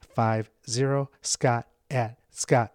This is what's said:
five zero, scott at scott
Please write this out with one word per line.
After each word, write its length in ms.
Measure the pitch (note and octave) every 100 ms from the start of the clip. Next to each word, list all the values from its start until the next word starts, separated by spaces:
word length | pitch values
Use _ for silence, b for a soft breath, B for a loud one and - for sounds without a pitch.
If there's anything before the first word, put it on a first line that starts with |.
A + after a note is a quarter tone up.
five 480 | - - A2+ A2 G#2+ _ -
zero, 440 | A#2 C3+ C#3 C#3 _
scott 460 | - - C3 A#2+ - _ -
at 260 | C3 A2+ - _
scott 420 | - - C3 A2